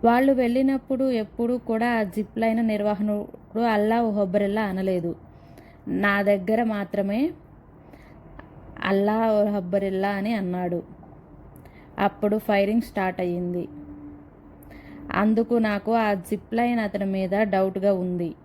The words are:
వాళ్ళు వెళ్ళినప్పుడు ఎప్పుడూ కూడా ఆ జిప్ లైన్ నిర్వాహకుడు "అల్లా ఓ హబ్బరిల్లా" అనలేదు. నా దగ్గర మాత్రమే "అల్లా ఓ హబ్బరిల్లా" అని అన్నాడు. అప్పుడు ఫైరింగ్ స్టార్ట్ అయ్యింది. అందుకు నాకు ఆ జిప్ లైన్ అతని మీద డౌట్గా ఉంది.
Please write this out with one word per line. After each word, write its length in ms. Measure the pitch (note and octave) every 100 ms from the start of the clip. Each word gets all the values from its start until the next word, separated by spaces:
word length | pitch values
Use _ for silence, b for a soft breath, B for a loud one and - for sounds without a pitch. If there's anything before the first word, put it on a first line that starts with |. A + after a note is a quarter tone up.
| A3+
వాళ్ళు 260 | A#3+ C4+
వెళ్ళినప్పుడు 760 | C4 A#3+ A#3+ C4+ C4+ - C4 C4
ఎప్పుడూ 460 | A#3+ G#3+ - A#3 B3
కూడా 420 | A#3 A3 A#3 A#3
ఆ 40 |
జిప్ 360 | G3+ G#3 G3+ -
లైన్ 280 | A3+ A3 A3+
నిర్వాహకుడు 920 | G#3 G#3 G3+ G#3 G#3 - - - A3
"అల్లా 400 | A#3 G#3 G#3+ A3+
ఓ 100 | A#3
హబ్బరిల్లా" 500 | G#3 G3 G3+ G3+ G#3
అనలేదు. 540 | G#3 F#3 F#3+ F3+ E3+ - - B B B B B -
నా 340 | F#3 G3+ G3+
దగ్గర 420 | G3+ G3+ F#3 A3
మాత్రమే 680 | A3+ G#3 G3 G#3 G3 G#3 D#4 - - - - - B B B B - - - - - -
"అల్లా 440 | - G3 G3+ G#3+ A3+
ఓ 240 | G#3+ G#3 G3+
హబ్బరిల్లా" 540 | F3+ G3 G3 F#3+ G3
అని 240 | G3+ G#3
అన్నాడు. 500 | A3+ F#3 F3+ F3+ E3+ - - - - - - - - B B B -
అప్పుడు 380 | G3+ - G#3 G#3+
ఫైరింగ్ 440 | - G3+ G3 A3+
స్టార్ట్ 400 | A3+ - F#3 F3+
అయ్యింది. 460 | F3+ F3 F3 F3+ - - - - - - - - - - B B B B B
అందుకు 420 | - G#3 A3 A3+ A#3+
నాకు 400 | A3 G3+ G#3 A#3
ఆ 180 | A3
జిప్ 400 | G3+ E3+ G#3+ -
లైన్ 260 | A3+ A#3+ A#3+
అతని 260 | G#3 G3 G3
మీద 240 | F#3+ F#3+
డౌట్గా 640 | G3 G#3+ F#3+ F#3+ F#3+ G3
ఉంది. 420 | F#3+ F3+ F3+ E3+ -